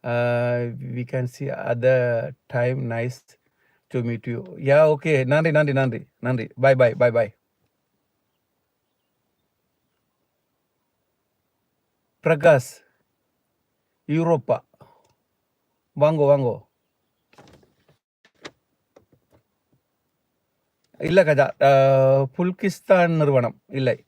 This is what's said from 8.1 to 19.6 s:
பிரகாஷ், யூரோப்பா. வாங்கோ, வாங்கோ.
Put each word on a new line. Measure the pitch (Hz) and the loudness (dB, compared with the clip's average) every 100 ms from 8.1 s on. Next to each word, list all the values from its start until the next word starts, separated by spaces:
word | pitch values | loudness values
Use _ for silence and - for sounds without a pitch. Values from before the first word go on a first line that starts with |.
| _ _ _ _ _ _ _ _ _ _ _ _ _ _ _ _ _ _ _ _ _ _ _ _ _ _ _ _ _ _ _ _ _ _ _ _ _ _ _ _ _ | _ _ _ _ _ _ _ _ _ _ _ _ _ _ _ _ _ _ _ _ _ _ _ _ _ _ _ _ _ _ _ _ _ _ _ _ _ _ _ _ _
பிரகாஷ், | 156 156 165 143 - - _ _ _ _ _ _ _ _ _ _ _ _ - | -2 2 4 4 0 -20 _ _ _ _ _ _ _ _ _ _ _ _ -6
யூரோப்பா. | 156 165 160 - 123 _ _ - _ _ _ _ _ _ _ _ _ _ - | -2 0 0 0 -4 _ _ -20 _ _ _ _ _ _ _ _ _ _ -2
வாங்கோ, | 147 160 143 | 0 2 2
வாங்கோ. | 143 127 107 _ _ _ _ _ _ _ _ - - _ _ _ _ _ _ _ _ - _ _ _ _ _ _ _ _ _ _ _ | 2 0 -6 _ _ _ _ _ _ _ _ -20 -20 _ _ _ _ _ _ _ _ -20 _ _ _ _ _ _ _ _ _ _ _